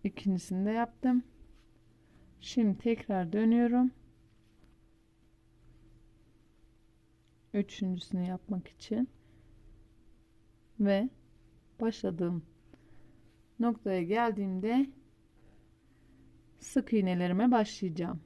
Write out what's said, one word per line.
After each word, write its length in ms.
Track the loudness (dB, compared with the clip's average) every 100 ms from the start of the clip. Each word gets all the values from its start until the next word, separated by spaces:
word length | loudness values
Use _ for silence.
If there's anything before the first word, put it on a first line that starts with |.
İkincisini 600 | -6 -2 -2 -2 -2 -4 -2
de 60 |
yaptım. 520 | -2 -4 -2 2 2 -2 -20 -20 -20 _ _ _ _ _ -20 -20 -18
Şimdi 380 | -4 2 2 2
tekrar 560 | 0 -2 -2 -2 0
dönüyorum. 580 | 2 4 4 4 4 2 0 -20 _ -20 _ _ _ -20 -20 _ _ _ _ _ _ _ _ -20 -20 -20 -20 -20 -20 _ _ _ _ -20 _ _ _ _ _ _ _ _
Üçüncüsünü 760 | -2 -2 -4 -4 -4 -4 -4 -2
yapmak 400 | -6 -6 -6 -6
için. 420 | -20 -6 -2 -2 -6 -20 -20 -20 -20 -20 -20 -20 -20 -20 -20 _ -20 _ _ _ 0
Ve 300 | 2 2 0 -8 -20 -20 -20 -20 _ -4
başladığım 600 | -4 -2 -4 -2 -2 -2 -8 -20 -20 -20 -20 -20 -20 -20 -20 _ _ -2
noktaya 440 | -2 0 -2 -2
geldiğimde 840 | 0 0 0 0 -4 -2 0 2 0 -4 -20 _ _ _ -20 -20 -20 _ _ _ -20 -20 -20 -20 -20 -20
sık 340 | -4 -4 0
iğnelerime 580 | 0 2 0 0 2 4
başlayacağım. 680 | 4 2 -4 -6 -4 -6 -8